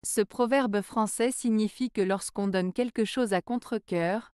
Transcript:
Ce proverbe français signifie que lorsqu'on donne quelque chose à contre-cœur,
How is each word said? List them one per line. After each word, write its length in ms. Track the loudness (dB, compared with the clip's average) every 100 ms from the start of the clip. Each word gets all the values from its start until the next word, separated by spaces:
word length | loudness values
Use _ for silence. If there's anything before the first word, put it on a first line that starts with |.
| -4
Ce 160 | -2
proverbe 600 | -2 0 2 2 2 0
français 500 | -2 -2 -2 0 -2
signifie 580 | 0 0 2 0 -2 -4
que 120 | 0
lorsqu'on 460 | 0 0 -2 -4 0
donne 240 | 0 0
quelque 320 | 0 -2 0
chose 300 | -2 0 0
à 80 | 0
contre-cœur, 920 | 0 -6 -4 -6 -2 0 0 -2 -6 _